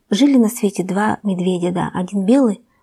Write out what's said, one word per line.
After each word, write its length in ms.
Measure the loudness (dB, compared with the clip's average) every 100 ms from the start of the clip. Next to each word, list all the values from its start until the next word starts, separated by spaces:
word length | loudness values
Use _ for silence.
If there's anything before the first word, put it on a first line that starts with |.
| -4
жили 280 | 2 4 4
на 100 | 2
свете 360 | 0 -4 -4
два 340 | -4 -2 -2 -4
медведя, 500 | -4 -2 -2 0 -2
да, 180 | -4 -4
один 320 | -6 -4 -2
белый, 380 | 2 4 2 -2 _ _